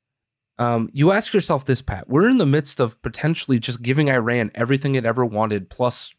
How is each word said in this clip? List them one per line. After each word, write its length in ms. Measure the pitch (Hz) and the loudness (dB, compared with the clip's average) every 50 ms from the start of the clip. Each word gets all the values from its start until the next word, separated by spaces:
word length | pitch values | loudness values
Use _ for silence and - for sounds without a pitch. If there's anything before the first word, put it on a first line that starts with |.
| _ _ _ _ _ _ _ _ _ _ _ - | _ _ _ _ _ _ _ _ _ _ _ -2
um, 320 | 120 120 117 113 113 107 - | 0 0 0 0 -2 -2 -2
you 180 | 139 147 170 | 2 2 4
ask 220 | 196 208 226 - - | 4 2 0 0 -2
yourself 320 | 208 - - 165 139 135 | -2 0 0 -2 -2 0
this, 180 | - 131 - - | -2 -2 -2 -2
Pat, 260 | - - 95 - - | -6 -8 -8 -6 -2
we're 200 | 123 147 190 240 | 2 2 4 4
in 100 | 262 254 | 4 4
the 80 | 180 | 4
midst 320 | 139 135 151 - - - - | 4 2 2 0 -2 -2 -2
of 220 | 131 113 - _ - | -2 -2 -2 _ -10
potentially 560 | 123 110 - - 151 165 - - - 135 117 | -10 -8 -4 -2 -2 -2 -2 0 0 0 0
just 240 | - - 120 117 120 | 0 -2 -8 -6 -4
giving 280 | 120 131 143 151 143 | -2 0 2 2 2
Iran 420 | 131 127 110 117 120 123 113 98 - | 2 2 0 0 0 0 -2 -2 -4
everything 400 | 110 120 117 139 135 143 143 135 | -2 0 0 0 0 0 0 0
it 120 | 131 113 | 0 0
ever 180 | 117 113 127 123 | 0 0 0 0
wanted, 460 | 117 107 104 110 107 104 101 95 - | 0 0 -2 -2 0 -2 -4 -4 -6
plus 440 | - - 127 123 117 - - - - | -4 -2 -2 -2 -2 -4 -8 -10 -14